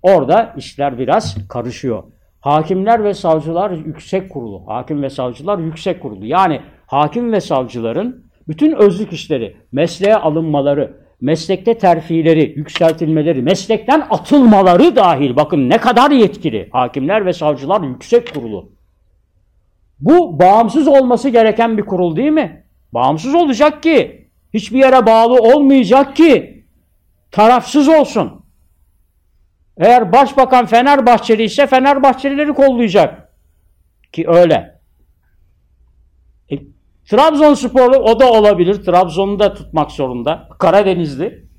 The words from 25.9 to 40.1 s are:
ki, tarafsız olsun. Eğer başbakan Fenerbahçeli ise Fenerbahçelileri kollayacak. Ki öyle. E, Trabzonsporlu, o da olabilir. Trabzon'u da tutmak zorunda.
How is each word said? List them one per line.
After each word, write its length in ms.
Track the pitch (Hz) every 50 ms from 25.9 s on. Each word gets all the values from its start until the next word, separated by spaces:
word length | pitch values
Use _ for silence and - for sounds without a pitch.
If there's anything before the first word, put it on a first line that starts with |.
| 240 269 277 277 -
ki, 480 | - 330 320 254 175 - - - - _ _ _ _ _ _ _ _ _ _ _ _ _ _
tarafsız 580 | - 202 214 226 254 240 247 - - 302 277 294
olsun. 520 | 320 311 277 - - 226 156 165 - - _ _ _ _ _ _ _ _ _ _ _ _ _ _ _ _ _ _ _ _ _ _ _ _ _ _ _ -
Eğer 340 | 160 220 247 247 226 175
başbakan 540 | 196 269 277 269 - 269 262 262 262 247 247
Fenerbahçeli 760 | - 220 233 254 285 285 277 233 247 240 208 - - 226 214
ise 240 | 226 202 - - 277
Fenerbahçelileri 880 | 277 269 262 254 277 285 269 262 269 247 254 - 277 277 277 302 294
kollayacak. 800 | 294 - 277 269 254 233 240 202 170 202 156 127 - - _ _ _ _ _ _ _ _ _ _ _ _ _ _ _ _ _ _
Ki 120 | - 165 165 -
öyle. 520 | 170 175 175 165 143 - 87 - _ _ _ _ _ _ _ _ _ _ _ _ _ _ _ _ _ _ _ _ _ _ _ _ _ _ _ _ _ _ _ _ _ _ _ _
E, 60 | 143 139 - _ _ _ _ _ _ _ _ _
Trabzonsporlu, 840 | 202 240 294 320 302 285 311 302 285 - - 220 - 262 247 247 269
o 240 | 269 202 220 233 -
da 120 | 269 254
olabilir. 500 | 226 220 208 208 202 175 175 175 202 196
Trabzon'u 560 | - 185 170 180 185 170 156 180 196 202 202 196
da 160 | 208 196 196
tutmak 360 | - - - - 156 147 147
zorunda. 580 | - - 139 127